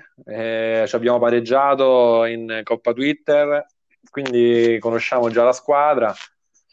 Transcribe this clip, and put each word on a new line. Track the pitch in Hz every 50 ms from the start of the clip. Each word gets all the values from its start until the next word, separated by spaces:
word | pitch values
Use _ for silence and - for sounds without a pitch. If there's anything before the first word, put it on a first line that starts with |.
| - _ _ - -
eh, | - 107 113 113 113 113 113 113 113 113 113 110 101
ci | -
abbiamo | 123 117 120 123 120
pareggiato | 120 117 120 120 117 113 127 135 139 139 139 135 135 131 127 127 123 117 117 113 113
in | 117 117 113 113 113 113 110 104
Coppa | - 117 117 - 120 120
Twitter, | 123 135 147 147 - _ - 147 147 147 147 147 147 - - _ _ _ _ _ _ _ _
quindi | - 139 139 127 123 120 120 120 120 117 117 117 113 110
conosciamo | 110 117 117 113 - - 131 123 120 117
già | 113 120 117
la | 127 123
squadra. | - - - 147 143 147 151 147 127 117 107 98 - - - _ _ _ _ _ _ _ _